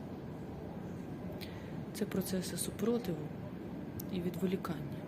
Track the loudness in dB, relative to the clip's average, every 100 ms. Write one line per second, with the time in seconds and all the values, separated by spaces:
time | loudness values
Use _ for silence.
0 | -6 -6 -4 -6 -6 -6 -4 -4 -4 -4
1 | -4 -4 -4 -4 -4 -6 -6 -4 -4 0
2 | 2 4 4 2 2 2 0 4 4 6
3 | 4 0 0 -4 -4 -4 -4 -4 -4 -2
4 | 0 2 2 4 4 4 2 0 -2 -4